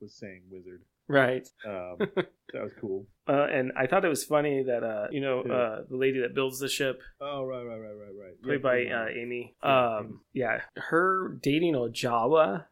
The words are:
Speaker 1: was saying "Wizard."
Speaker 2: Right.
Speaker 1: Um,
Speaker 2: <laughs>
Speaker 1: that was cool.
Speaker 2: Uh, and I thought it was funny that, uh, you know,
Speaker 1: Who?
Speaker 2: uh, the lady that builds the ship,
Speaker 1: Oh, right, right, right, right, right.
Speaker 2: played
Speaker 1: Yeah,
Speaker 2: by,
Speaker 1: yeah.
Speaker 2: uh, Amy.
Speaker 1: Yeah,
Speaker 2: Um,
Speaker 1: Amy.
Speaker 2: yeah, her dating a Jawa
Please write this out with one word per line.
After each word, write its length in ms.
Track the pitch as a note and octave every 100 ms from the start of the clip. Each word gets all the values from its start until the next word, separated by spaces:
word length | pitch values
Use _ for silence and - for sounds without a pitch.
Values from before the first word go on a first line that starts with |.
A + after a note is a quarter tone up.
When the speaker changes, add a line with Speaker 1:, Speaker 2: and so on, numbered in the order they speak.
Speaker 1:
was 140 | G#2
saying 280 | - G#2 F#2 F#2
"Wizard." 320 | F#2 F2+ F2+ _ _ -
Speaker 2:
Right. 400 | C#3+ B2+ B2+ - - G#2+
Speaker 1:
Um, 300 | F#2+ F2+ F2+
Speaker 2:
<laughs> 180 | G3 - - _ _
Speaker 1:
that 100 | -
was 100 | G#2+ -
cool. 260 | G#2+ F#2+ G2+ _ -
Speaker 2:
Uh, 200 | C#3 C#3+
and 220 | C#3+ B2+ -
I 100 | C3
thought 180 | F#3+
it 40 | F#3+
was 160 | C3+
funny 380 | - D3+ D3 C3+
that, 200 | C3 A#2+
uh, 240 | A2+ G#2+ G#2
you 100 | C#3+
know, 200 | C#3 B2+
Speaker 1:
Who? 100 | B2+
Speaker 2:
uh, 300 | B2+ A#2 A2 -
the 80 | B2+
lady 240 | C3+ C3
that 140 | A#2+
builds 240 | C3+ C3+ C3
the 100 | C3+
ship, 320 | - C#3 B2+ - -
Speaker 1:
Oh, 240 | C#3+ C#3+
right, 180 | C3 B2+
right, 140 | A#2+ A2+
right, 160 | A2
right, 200 | G#2 G#2 G2
right. 240 | F#2+ F2
Speaker 2:
played 120 | B2+ D3
Speaker 1:
Yeah, 60 |
Speaker 2:
by, 160 | C3 B2
Speaker 1:
yeah. 240 | A#2+ A#2
Speaker 2:
uh, 40 | A2+
Amy. 460 | B2+ A#2+ A#2+ A#2 -
Speaker 1:
Yeah, 340 | - C3+ A#2+ G#2+
Speaker 2:
Um, 60 | G#2+
Speaker 1:
Amy. 80 | A2 _
Speaker 2:
yeah, 260 | C3+ A#2 A#2 - -
her 640 | - E3 F#3 F#3+ F#3 B2
dating 320 | - D3+ E3+
a 40 | C#3 A#2
Jawa 760 | A2+ B2+ A#2 A#2 D#3+ D#3+ F#3 -